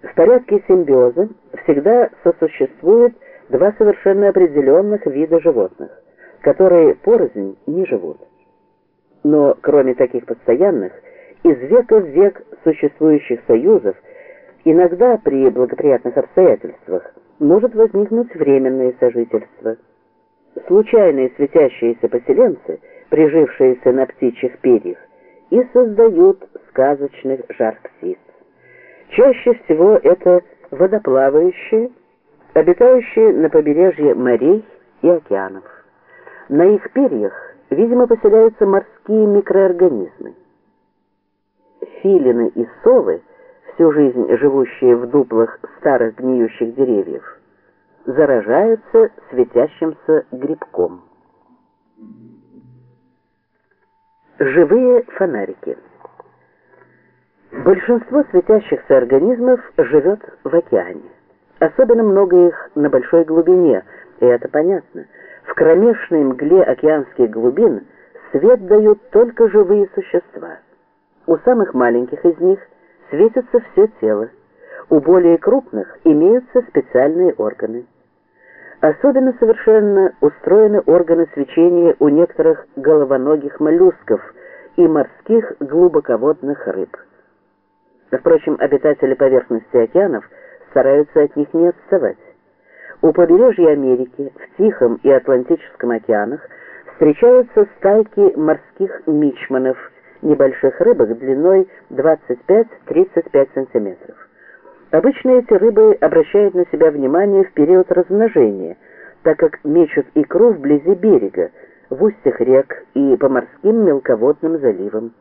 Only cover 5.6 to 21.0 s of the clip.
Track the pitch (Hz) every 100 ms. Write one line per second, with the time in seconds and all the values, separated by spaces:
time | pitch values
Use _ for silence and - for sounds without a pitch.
5.6 | 92 _ 69 - _ _ - _ - -
6.6 | 190 175 156 - - 226 151 107 98 98
7.6 | - 165 185 113 85 - - _ _ _
8.6 | _ _ _ _ _ _ 143 151 143 -
9.6 | - 147 131 123 127 123 - 117 - 127
10.6 | 196 151 92 - - - _ _ - 131
11.6 | 131 233 240 220 175 139 202 - - -
12.6 | 165 151 147 _ 156 151 - 120 - 117
13.6 | 160 214 104 - _ - - - _ _
14.6 | - 160 175 175 247 220 - 135 135 117
15.6 | 123 - 147 123 123 127 - - 185 107
16.6 | - - - 90 - _ _ _ 147 190
17.6 | 233 220 220 202 208 226 240 170 143 135
18.6 | 131 131 127 123 123 120 117 113 110 _
19.6 | 113 113 _ _ _ _ _ _ _ -
20.6 | - 185 214 233